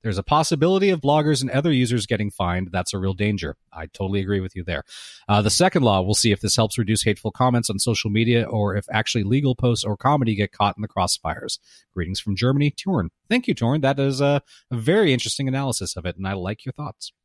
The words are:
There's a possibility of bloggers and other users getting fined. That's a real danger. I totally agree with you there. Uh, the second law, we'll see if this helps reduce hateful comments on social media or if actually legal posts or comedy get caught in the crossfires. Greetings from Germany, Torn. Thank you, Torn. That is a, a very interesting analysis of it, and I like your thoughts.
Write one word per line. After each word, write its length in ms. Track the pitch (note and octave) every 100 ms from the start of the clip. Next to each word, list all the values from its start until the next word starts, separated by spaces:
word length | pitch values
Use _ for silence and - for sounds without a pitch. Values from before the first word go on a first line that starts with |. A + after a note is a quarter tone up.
There's 160 | A2+ F#2+
a 40 |
possibility 640 | - D3 D#3+ D3+ D#3+ F#3+ G3
of 100 | F3
bloggers 400 | C#3 D3+ D3+ C#3
and 100 | C3
other 220 | C3 D#3+
users 320 | C3+ A#2+ A#2+
getting 260 | G2+ G#2+ G#2+
fined. 400 | - F2+ F2+ F#2
That's 200 | F#2 F2+
a 60 | G2
real 160 | F#2+
danger. 420 | F#2 G#2 G2+ D#2+ - _
I 140 | E2 D#2+
totally 340 | - F#2+ G2+
agree 200 | F#2+ G2+
with 140 | F#2+ F#2+
you 80 |
there. 180 | E2+ D2 - - - - -
Uh, 120 | G#2
the 80 | G#2
second 340 | - F3+ E3+
law, 200 | A#2+ F#2+
we'll 120 | F#2
see 180 | G#2 A2+
if 80 | G2
this 160 | G#2+ -
helps 200 | A2 -
reduce 260 | G2+ A2
hateful 260 | A2+ G2+ G#2+
comments 400 | - B2+ A#2+ -
on 80 | G2
social 320 | - G#2+ G#2+
media 320 | G#2 A#2 A#2
or 340 | - A2 G#2 G2+
if 80 | -
actually 340 | A2 - A#2
legal 300 | G2 C3 C#3
posts 300 | B2+ B2+ A#2
or 120 | - G#2
comedy 380 | C3+ D3 A#2
get 180 | G2+ G2+
caught 240 | - G2+ -
in 60 |
the 60 | G#2+
crossfires. 720 | - F2+ - E2 - - - _ - _
Greetings 260 | F#2 E2 G2
from 160 | G#2 F#2+
Germany, 340 | B2 C#3 D3
Torn. 380 | - G3 D#3+ E2 - -
Thank 180 | B3 -
you, 60 |
Torn. 260 | D3 E3+ D3+
That 180 | C3+ C#3
is 220 | C#3 C3+
a, 220 | C#3+ C#3+ - - _
a 60 | A#2+
very 360 | A2+ G3+ F#3
interesting 340 | B2+ A2 - C3+
analysis 480 | C3 C3+ - F2+ -
of 80 |
it, 120 | F2+ E2+
and 100 | F#2+
I 60 |
like 320 | G2 F#2 A2 C3+
your 60 |
thoughts. 380 | - D3 - - -